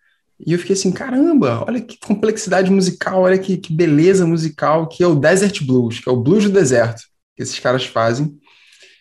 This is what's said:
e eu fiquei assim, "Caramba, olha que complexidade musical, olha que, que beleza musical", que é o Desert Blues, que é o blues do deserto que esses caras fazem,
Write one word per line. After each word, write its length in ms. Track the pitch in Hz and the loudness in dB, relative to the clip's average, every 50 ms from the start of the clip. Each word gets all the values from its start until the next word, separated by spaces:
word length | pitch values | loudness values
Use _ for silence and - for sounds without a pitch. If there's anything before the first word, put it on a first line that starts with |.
| _ _ _ _ _ _ _ - - | _ _ _ _ _ _ _ -10 -6
e 100 | - 165 | -4 -4
eu 40 | 175 | -2
fiquei 160 | 175 - 196 | -2 -2 -2
assim, 180 | 190 - 190 | -2 -2 -2
"Caramba, 720 | 180 - - 262 247 262 294 339 339 269 175 131 117 117 - - | -4 -4 -6 -6 -2 0 0 2 2 2 2 2 0 -2 -4 -6
olha 120 | 233 247 | -6 -6
que 200 | - - - - | -8 -10 -16 -12
complexidade 720 | - - 208 196 - 220 214 220 - 185 180 185 190 185 | -6 -4 -2 0 0 -2 -2 -2 -4 -2 0 2 2 2
musical, 500 | 196 196 185 185 175 - - - 190 185 | 2 2 2 0 -2 -4 -6 -4 0 2
olha 160 | 185 185 190 190 | 2 2 2 2
que, 180 | 190 202 190 | 0 -2 -4
que 160 | 175 - - | -4 -4 -4
beleza 540 | 160 156 175 160 147 147 160 185 196 190 180 | -2 0 2 2 4 4 4 4 4 4 2
musical", 640 | 165 170 165 160 160 151 - - 143 151 160 160 156 | 2 0 0 -2 -4 -6 -4 -2 0 0 0 -2 -4
que 160 | - - 180 | -2 0 2
é 40 | 175 | 2
o 60 | 165 | 2
Desert 500 | 143 135 151 180 190 202 202 190 - 151 | 2 2 2 2 2 2 0 -2 -4 -2
Blues, 360 | 127 127 127 120 113 113 - | 0 0 2 0 0 -4 -6
que 100 | - 127 | -4 -2
é 20 | |
o 60 | 127 127 | -2 0
blues 260 | 117 135 180 220 202 | 2 2 2 2 2
do 40 | 202 | 2
deserto 540 | 190 196 175 123 127 120 113 117 113 - - _ _ _ _ _ _ | 2 2 2 2 2 2 0 0 -4 -8 -14 _ _ _ _ _ _
que 80 | - 120 | -12 -12
esses 160 | 110 - - | -10 -10 -6
caras 260 | - 131 123 127 127 | -2 -2 -2 -2 -4
fazem, 500 | - - 120 113 117 117 127 151 151 147 - _ _ _ _ _ _ _ _ _ - _ _ | -4 -4 -2 0 0 0 -2 -4 -6 -8 -12 _ _ _ _ _ _ _ _ _ -20 _ _